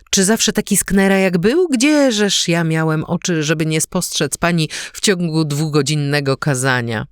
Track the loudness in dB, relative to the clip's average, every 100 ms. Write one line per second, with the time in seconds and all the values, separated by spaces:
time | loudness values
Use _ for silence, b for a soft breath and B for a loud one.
0 | -4 0 2 2 0 -2 -2 -2 2 2
1 | 4 4 2 2 2 2 2 2 4 4
2 | 4 2 0 0 0 0 0 0 0 -2
3 | -2 -4 -2 -2 0 -2 0 -2 -2 -4
4 | -4 -4 -4 -2 0 0 -2 B B -4
5 | -2 0 0 -2 -2 -2 0 0 0 -2
6 | 0 -2 -2 -2 -2 0 0 -2 -2 -6
7 | -8